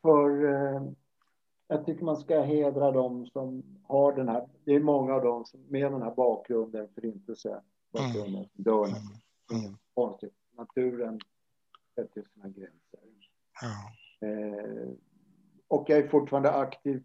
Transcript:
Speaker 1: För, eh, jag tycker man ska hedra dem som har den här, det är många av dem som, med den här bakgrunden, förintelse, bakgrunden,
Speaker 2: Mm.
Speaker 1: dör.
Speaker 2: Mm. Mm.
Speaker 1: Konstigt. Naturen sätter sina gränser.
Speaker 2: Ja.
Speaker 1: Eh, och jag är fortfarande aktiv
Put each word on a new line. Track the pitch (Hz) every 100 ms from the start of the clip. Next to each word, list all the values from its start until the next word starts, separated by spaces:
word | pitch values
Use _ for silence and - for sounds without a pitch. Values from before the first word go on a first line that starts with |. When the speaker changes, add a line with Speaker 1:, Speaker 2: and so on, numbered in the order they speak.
Speaker 1:
För, | 160 147 143 143 147
eh, | 139 139 139 135 135 _ _ _ _ _ _ -
jag | 151 160
tycker | 156 165
man | 151
ska | - 156
hedra | 143 151 143 135 143
dem | 131 127 123 120
som | 135 131 131 - - -
har | 139 143
den | 139 123
här, | 117 123 _ -
det | 143
är |
många | 147 143 131
av | 135
dem | 123 120 113
som, | 131 135
med | 135 139
den | 139
här | 117 117
bakgrunden, | 123 107 - 117 110 110 104 -
förintelse, | 113 104 - 110 110 104 - _ _
bakgrunden, | 117 131 113 101 98
Speaker 2:
Mm. | 98
Speaker 1:
dör. | - 101 110 104
Speaker 2:
Mm. | 107 104 104 _ _ - 113 104
Mm. | 98 _ -
Speaker 1:
Konstigt. | 117 98 101 - _ 117
Naturen | 113 - 127 123 117 110 - _ _ _ _ - _ -
sätter | 107 107 101
sina | 107 98
gränser. | 98 95 _ _ - _ _ _ _ _ -
Speaker 2:
Ja. | 120 101 101 113 _ _ 107
Speaker 1:
Eh, | 107 107 104 107 113 123 123 _ _ _ _ _ _ _
och | 143 147
jag | 151
är | 143
fortfarande | 147 135 139 143
aktiv | 147 131 - 139 131